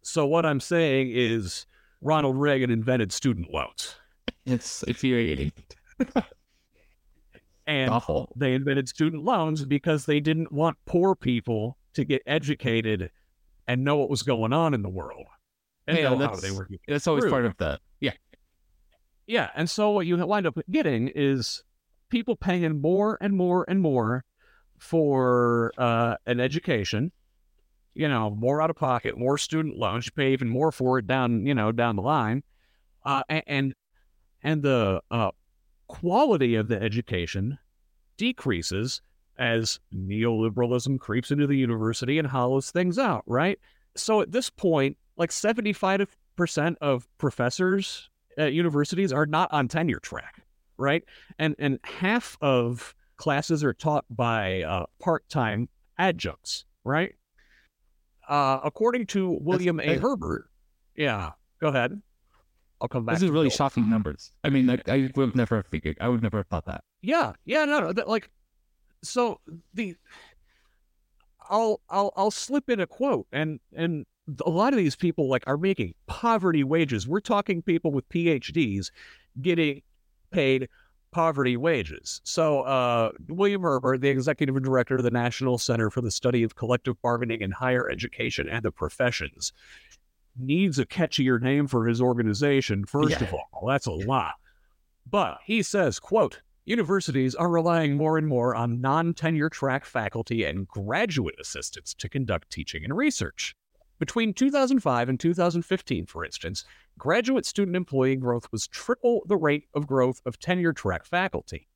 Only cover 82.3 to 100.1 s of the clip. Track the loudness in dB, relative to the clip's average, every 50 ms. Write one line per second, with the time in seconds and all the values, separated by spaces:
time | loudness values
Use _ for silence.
82.3 | 0 2 2 2 2 2 2 2 2 2 2 2 4 2 2 0 0 -6 -10 -10
83.3 | -2 0 2 2 2 2 0 0 0 2 2 2 0 2 2 2 2 2 2 0
84.3 | 0 0 0 0 0 0 0 2 2 2 2 2 0 0 2 2 2 2 0 0
85.3 | -2 -2 0 0 0 0 0 0 0 2 0 0 0 -2 -2 -2 -4 -2 0 2
86.3 | 2 2 2 0 -2 -4 -2 -2 0 0 0 -4 -6 -4 -2 -2 0 0 -2 -4
87.3 | -4 -4 -4 -6 -4 -2 0 0 2 0 0 -2 -4 -6 -6 -8 -6 -6 -6 -4
88.3 | -4 -4 -4 -4 -4 -4 -4 -4 -4 -4 -6 -6 -2 0 0 0 0 -2 -6 -8
89.3 | -10 -10 -10 -10 -10 _ -20 -20 -20 -20 -20 -20 -20 _ _ _ _ _ _ _
90.3 | _ -8 -4 0 2 2 2 2 2 0 -2 -2 0 -2 -2 0 0 0 2 2
91.3 | 2 2 2 2 2 2 0 2 0 0 2 2 2 2 2 2 2 2 2 0
92.3 | 0 2 2 2 2 2 2 0 -2 -2 -2 -2 0 0 2 2 0 0 -2 -4
93.3 | -4 -6 -8 -10 -12 -8 -4 -2 -2 -2 -2 -4 -4 -4 -2 0 0 0 -2 -2
94.3 | -6 -12 _ _ _ _ _ _ _ _ _ _ _ _ _ -4 -2 0 0 0
95.3 | -4 -8 -6 -2 -2 0 0 0 0 2 2 2 0 -2 -4 0 2 2 2 2
96.3 | -2 -8 -18 _ _ _ _ -2 -2 0 0 0 0 0 0 0 0 0 0 0
97.3 | 0 0 0 2 2 2 2 2 2 2 2 2 2 2 2 2 2 2 2 2
98.3 | 2 2 2 2 0 0 0 0 0 0 0 2 2 2 2 0 -2 -2 -2 0
99.3 | 0 2 0 -2 -2 -2 -2 -2 -2 -2 -4 -4 -4 -4 -4 -2